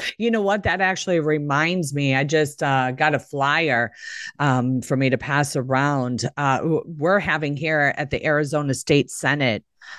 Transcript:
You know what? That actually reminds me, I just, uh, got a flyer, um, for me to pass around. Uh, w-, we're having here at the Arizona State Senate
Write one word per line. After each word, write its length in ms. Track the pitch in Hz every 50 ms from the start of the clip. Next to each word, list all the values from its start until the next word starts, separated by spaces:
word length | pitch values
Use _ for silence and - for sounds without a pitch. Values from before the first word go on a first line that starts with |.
| - - -
You 140 | - 214 233
know 100 | 226 220
what? 220 | 202 196 196 214 -
That 180 | 190 165 185
actually 380 | 190 185 190 180 - 196 180 170
reminds 760 | 147 156 151 151 147 147 139 143 156 165 180 185 170 135 139
me, 220 | 143 143 139 131
I 100 | 131 143
just, 360 | 143 160 156 151 143 - -
uh, 300 | 160 143 139 135 127 127
got 240 | 127 131 156 156 147
a 40 | 135
flyer, 720 | - - - 139 135 143 147 160 165 151 127 117 117 110 - - - - - - - - - -
um, 420 | 143 143 127 127 120 127 131 127
for 160 | 117 - 147
me 120 | 131 135 131
to 80 | 127
pass 380 | 120 - - 143 143 147 139 -
around. 720 | 147 123 131 135 131 139 147 147 139 123 123 123 110 - - -
Uh, 220 | - 147 139 131
w-, 260 | 120 - 165 160 151 -
we're 340 | - 170 147 143 170 190 202
having 360 | 165 160 156 156 156 147 143
here 380 | 135 151 156 160 151 143 139 -
at 140 | - 151 139
the 160 | 147 120 -
Arizona 480 | 151 151 147 156 139 147 147 147 139 131
State 360 | - - - 156 143 135 -
Senate 540 | - - - 135 139 147 139 123 107 101 - _ _ _ - - -